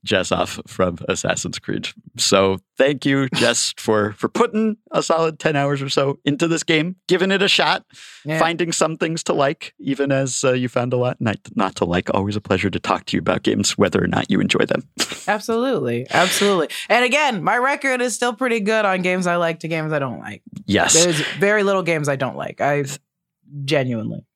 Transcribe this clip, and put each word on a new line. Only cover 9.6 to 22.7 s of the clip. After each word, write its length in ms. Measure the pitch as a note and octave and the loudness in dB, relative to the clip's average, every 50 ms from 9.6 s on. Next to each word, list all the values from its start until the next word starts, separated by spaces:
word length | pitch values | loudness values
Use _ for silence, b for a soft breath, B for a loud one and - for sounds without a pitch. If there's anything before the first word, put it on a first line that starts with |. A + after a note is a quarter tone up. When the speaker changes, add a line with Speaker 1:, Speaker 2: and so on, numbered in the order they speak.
| - - _ _ | -12 -20 _ _
Speaker 1:
even 320 | - C3+ C#3 B2+ C#3+ C#3 | -4 -4 -2 -2 0 0
as, 320 | C#3 C3+ C3+ C3 B2+ - - | 2 0 0 -2 -4 -2 0
uh, 100 | C3+ B2+ | 0 2
you 160 | B2+ B2 B2 | 2 0 0
found 240 | - B2+ A#2+ B2+ B2 | 0 -2 0 0 0
a 40 | |
lot 240 | B2 B2 B2 B2+ _ | 0 0 0 -2 _
not, 180 | A#2 A#2 G2 - _ - G#2+ | -2 -2 -2 -2 _ -8 -2
not 220 | - G2+ F#2+ - | 0 0 0 2
to 80 | - G2+ | 0 0
like. 280 | E2+ E2+ F2+ - - - | 2 2 0 0 0 0
Always 220 | G2+ G2 G2+ G2+ | 0 0 0 -4
a 60 | G#2+ | -4
pleasure 300 | - - G2+ F#2+ - G2+ | -2 0 0 0 0 0
to 100 | E2+ F2 | -2 -2
talk 240 | - - F#2 F2+ - | -2 0 -2 -2 -2
to 100 | - - | -2 -4
you 40 | F2 | -2
about 240 | E2 - F2+ - - | 0 0 0 2 2
games, 340 | - G#2+ G#2+ G2+ - - - | 0 2 2 0 -2 2 2
whether 240 | G2+ F2+ - - - | 2 4 4 2 0
or 60 | - | 2
not 200 | - - - - | 0 -2 0 0
you 100 | - - | 0 0
enjoy 240 | - - - - - | 2 2 2 2 2
them. 160 | - - - - - _ - - | 2 0 -4 -4 -6 _ -8 -8
<laughs> 220 | - - - - - | -6 -6 -10 -4 -2
Speaker 2:
Absolutely. 760 | G3+ G#3+ G3+ - A3+ A3+ A#3+ C4+ B3+ E3+ C3 A#2+ A#2+ A#2+ B2 - | -2 -2 -2 -2 -2 0 0 0 -2 -2 -2 -2 -2 -4 -4 0
Absolutely. 580 | - D#3 F3 F#3 - - G3+ G3+ G3+ F3+ D3+ B2+ B B B B | 2 2 4 4 2 2 2 2 2 2 0 -2 B B B B
And 160 | G3 A#3 B3 | 2 4 4
again, 380 | B3 A#3 C#4+ D4+ C#4+ A#3+ F#3+ D3 | 4 2 2 2 2 0 0 0
my 140 | E3+ G#3 | 0 0
record 440 | B3 B3 C4+ C#4+ C#4 - C4+ B3+ B3 B3 | 2 2 0 -2 0 0 -2 0 0 0
is 120 | B3 G#3+ | -2 -2
still 160 | - A#3+ A#3+ A#3+ | -2 -2 -2 -2
pretty 240 | - B3+ A#3+ A3+ A#3 | -2 -2 0 0 0
good 240 | G3 G3+ A3 A3 G#3+ | 0 0 0 2 2
on 160 | G3 F#3 F#3 F3 | 2 0 0 0
games 260 | F3+ F3+ F#3 F#3 F3+ | 0 0 0 0 0
I 80 | F3 | 0
like 240 | F3 F3 E3 E3+ E3+ | 2 0 0 -2 -4
to 80 | - D#3+ | -6 -6
games 240 | E3 D#3+ D#3 D#3 D#3 | -4 -4 -2 -2 -2
I 80 | D3 | -2
don't 180 | C#3 C3 A2+ D2+ | -2 -4 -6 -8
like. 240 | - G#2 G#2 - _ - - - - | -12 -12 -14 -14 _ -18 -18 -14 -2
Speaker 1:
Yes. 380 | - G2 G2 E2+ - - D#3+ E3+ | 2 2 2 4 4 4 4 4
Speaker 2:
There's 160 | F3+ E3+ D3+ D3+ - - - | 4 2 0 -2 -4 -2 0
very 240 | F#3 G3+ G#3 G#3+ G3+ | 2 2 2 2 2
little 200 | G3 G3 F#3+ F3+ | 2 0 0 0
games 240 | D#3+ E3+ D#3 D3 C#3 | 0 0 0 0 -2
I 80 | C#3 | -2
don't 200 | C3+ C3+ B2 C2+ | -2 -2 -4 -4
like. 240 | C2+ C#2+ - - _ | -8 -10 -10 -6 _
I 240 | A2 C#3 | 0 0